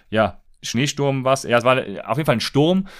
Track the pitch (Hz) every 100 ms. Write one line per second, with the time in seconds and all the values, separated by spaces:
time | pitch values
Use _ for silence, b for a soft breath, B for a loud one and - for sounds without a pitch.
0 | B 110 104 - _ _ - 117 143 -
1 | 139 135 127 135 - 120 120 131 - 95
2 | - 123 151 113 - 135 156 190 190